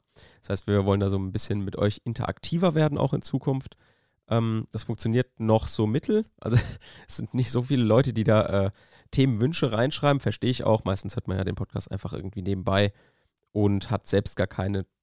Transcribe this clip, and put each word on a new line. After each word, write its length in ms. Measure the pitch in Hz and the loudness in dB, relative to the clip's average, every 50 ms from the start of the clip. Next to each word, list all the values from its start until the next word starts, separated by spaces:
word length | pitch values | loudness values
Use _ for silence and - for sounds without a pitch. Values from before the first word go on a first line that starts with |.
| _ _ _ - - - _ _ | _ _ _ -20 -20 -20 _ _
Das 80 | - - | -8 -6
heißt, 180 | 101 - - | -6 -4 0
wir 200 | 104 101 101 98 | 2 2 4 4
wollen 140 | 101 98 101 | 4 2 2
da 100 | 101 98 | 2 2
so 80 | 98 95 | 0 0
ein 120 | 95 92 | -2 -4
bisschen 300 | 90 - - - 107 101 | -4 -4 -2 -2 -2 -2
mit 160 | 98 95 - | -4 -4 -2
euch 240 | - 101 104 - - - | 0 0 0 0 -2 -6
interaktiver 720 | 120 113 - 110 - 95 - - - 165 170 190 175 151 | -6 -6 -4 -4 -6 -6 -6 -6 -4 0 2 2 2 4
werden, 220 | 156 156 151 143 | 2 2 2 2
auch 160 | - 139 135 - | 0 0 0 0
in 80 | - | -2
Zukunft. 560 | - - - 131 - 139 135 135 - - - _ _ _ _ _ _ _ _ _ _ - | -2 -4 -4 -2 0 -2 -2 -2 -4 -8 -16 _ _ _ _ _ _ _ _ _ _ 0
Ähm, 380 | 113 117 113 113 110 110 107 - | 0 2 2 2 0 -2 -4 -6
das 140 | - 113 - | -8 -8 -6
funktioniert 560 | - 113 - - 113 113 123 127 - _ - | -6 -6 -4 -2 0 2 0 0 -2 _ -2
noch 260 | 113 110 110 110 - | 2 4 4 4 2
so 200 | - - - 110 | 0 -2 0 0
mittel. 380 | 107 113 160 - - 214 214 220 - _ _ | 0 0 0 0 0 0 0 0 -2 _ _
Also 160 | - - 123 | -2 2 2
<laughs> 500 | 117 - - - - - - - - - | 2 2 0 -4 -14 -18 -20 -20 -20 -14
es 120 | - - - | -12 -10 -8
sind 160 | 113 - - | -8 -4 -2
nicht 160 | 139 123 - | -2 -2 0
so 100 | - 123 | -2 -2
viele 240 | 123 131 143 127 117 | -2 0 0 2 4
Leute, 300 | 107 110 123 143 123 107 | 4 6 4 4 2 0
die 100 | 110 104 | 0 2
da, 220 | 113 107 107 - | 4 4 4 4
äh, 240 | - 95 98 95 98 - _ _ _ - - _ _ | 2 2 0 0 0 -2 _ _ _ -20 -20 _ _
Themenwünsche 600 | - 135 131 135 117 104 120 151 165 - 147 123 | 0 2 2 2 2 2 0 0 0 0 -2 0
reinschreiben. 500 | 107 110 123 147 - - 151 143 139 135 | 2 0 0 0 0 0 0 2 2 2
Verstehe 300 | - 104 - - - 123 | 0 -2 -4 -2 -2 -2
ich 140 | 127 - - | -2 0 2
auch. 200 | 107 110 110 - | 2 2 2 2
Meistens 320 | 95 98 - - 98 - | 0 -2 -2 -4 -6 -8
hört 120 | - - - | -8 -6 -4
man 80 | 95 | -4
ja 80 | 95 95 | -2 -2
den 100 | 92 95 | -2 -4
Podcast 360 | - 98 - - 107 - - - | -4 -6 -8 -8 -8 -8 -8 -8
einfach 220 | - - 107 - | -8 -8 -8 -8
irgendwie 260 | - 95 98 - 98 | -8 -8 -8 -10 -8
nebenbei 540 | 90 98 98 92 90 98 95 101 104 98 - _ _ _ _ _ _ _ _ _ _ _ - | -4 -4 -4 -4 -4 -2 0 2 2 2 0 _ _ _ _ _ _ _ _ _ _ _ -2
und 380 | 104 104 101 101 98 - - | 0 2 2 2 0 0 -2
hat 160 | 107 95 - | -4 -4 -2
selbst 300 | - - 98 - - - | 0 0 0 0 0 -2
gar 100 | - 95 | -4 -4
keine 400 | - - - 92 98 101 95 92 - _ _ | -2 -2 -4 -4 -2 -2 -4 -4 -6 _ _